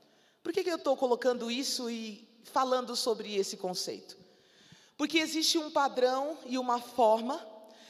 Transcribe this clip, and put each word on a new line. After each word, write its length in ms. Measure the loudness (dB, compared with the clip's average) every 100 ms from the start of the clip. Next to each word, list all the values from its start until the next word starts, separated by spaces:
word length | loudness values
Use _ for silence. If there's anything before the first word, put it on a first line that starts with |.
| _ _ _ _
Por 100 | -6
que 120 | -2
que 60 | -2
eu 80 | -2
tô 180 | 0 2
colocando 540 | 2 2 2 0 -2
isso 400 | -4 -2 -4 -4
e 380 | -6 -8 -12 -18 _
falando 520 | -6 0 2 2 0 -2
sobre 380 | -2 -2 -2
esse 220 | -2 -2 -4
conceito? 600 | -6 -4 -6 -8 -12 -20 -20 _ _ _ -20 -20 _ -6
Porque 220 | 0 2
existe 400 | 0 0 0 0
um 120 | 0
padrão 680 | 2 2 4 2 2 -2 -6 -4
e 120 | -2
uma 220 | 0 -2
forma, 640 | -2 4 6 6 2 -6 -8 -18 -20 -20 -20